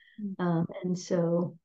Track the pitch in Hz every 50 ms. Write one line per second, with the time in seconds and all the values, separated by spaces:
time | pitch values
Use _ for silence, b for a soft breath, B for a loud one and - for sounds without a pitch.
0 | B B B B 208 196 190 - 180 175 170 165 170 - - - - 180 180 180
1 | - - 185 175 170 165 170 175 175 - - -